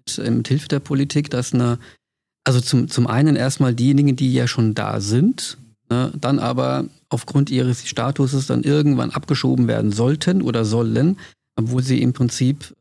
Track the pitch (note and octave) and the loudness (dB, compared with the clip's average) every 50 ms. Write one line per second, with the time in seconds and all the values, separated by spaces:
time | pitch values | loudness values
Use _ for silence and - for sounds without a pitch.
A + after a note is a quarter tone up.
0 | _ - - - A2 A2+ A#2 A#2+ A#2 - C3 - - - D3 C#3 - - C#3+ C3+ | _ -10 -8 -6 -4 -2 -2 -2 0 0 -2 -2 -2 -2 -4 -4 -2 -2 -2 -2
1 | C#3+ C#3+ - D3 C#3+ - - B2 B2 - - B2+ A#2+ A#2+ A#2+ A#2+ - - - _ | -2 0 0 -2 -2 -2 -2 -4 -4 -2 0 0 0 0 -2 -4 -6 -12 -20 _
2 | _ _ _ _ _ _ _ _ - - C3 B2 A#2+ - - B2 B2 - - - | _ _ _ _ _ _ _ _ -2 0 2 2 2 2 2 2 2 0 0 0
3 | A#2+ A#2 A2 B2 D3 D#3 C#3+ - B2 C3+ C#3 - C3+ B2+ A#2+ A2+ A#2+ C3+ C#3+ C#3 | 0 0 2 2 2 4 2 2 0 0 0 0 0 0 2 2 2 2 4 4
4 | C#3+ C#3+ C3 B2+ C#3 C3 B2 B2+ B2 A#2+ - - A#2 A2 G#2+ A2 G#2 G#2 G#2+ G#2+ | 4 2 2 2 0 0 2 2 0 0 0 2 0 2 0 0 -4 -4 -4 -4
5 | G2 G#2 A2 B2 D#3+ A3+ C4 - - - - - - - _ _ _ - A#2 B2 | -2 0 2 2 4 2 2 0 -6 -12 -12 -14 -20 -20 _ _ _ -2 -2 0
6 | B2+ - - D3+ - B2 C#3 C3+ - A#2+ B2 B2 C3 C3 C3 C3+ - - - _ | 0 -2 -4 -4 -2 0 0 0 0 -2 -2 -2 -2 -2 -2 -2 -4 -6 -10 _
7 | _ - - A#2+ - - - D3 C#3+ D3 C3+ B2+ B2+ B2+ B2+ - - - - - | _ -6 -6 -6 -4 -2 0 0 0 2 0 0 0 0 0 -2 -4 -6 -6 -4
8 | A#2 B2+ C#3+ - C#3 B2+ C#3 C3+ C3 - B2+ A#2+ A#2+ C#3+ C#3+ D3+ D3 D3 C#3 B2 | -2 -2 0 0 0 0 0 -2 -2 -2 -2 -2 0 2 2 2 2 2 2 0
9 | B2 A#2 - - - - D3+ - - B2+ C3 B2+ B2 A#2 A2+ A2 A2 G#2+ G2+ G#2+ | 0 -2 -4 -6 -4 -2 -2 0 0 0 2 2 2 2 0 0 0 -2 0 0
10 | A#2 B2+ D3 D#3 - F3+ F3+ F#3+ - B2+ A#2 A#2 A2+ G2+ A2 A#2 A#2+ A2 A2 A#2 | 0 0 0 0 0 0 0 0 0 0 0 0 0 0 0 0 0 0 0 2
11 | C3+ E3+ G3 - - - - _ _ _ _ - A2 A#2 B2 B2+ B2+ C3 C3 B2 | 2 2 0 -2 -6 -16 -20 _ _ _ _ -4 -4 -2 -2 -2 0 0 0 0
12 | A#2+ B2 B2 - C3 A#2+ - - C3+ B2+ C#3 C#3+ - - - _ | 2 0 0 0 0 -2 0 0 0 0 0 -2 -6 -16 -20 _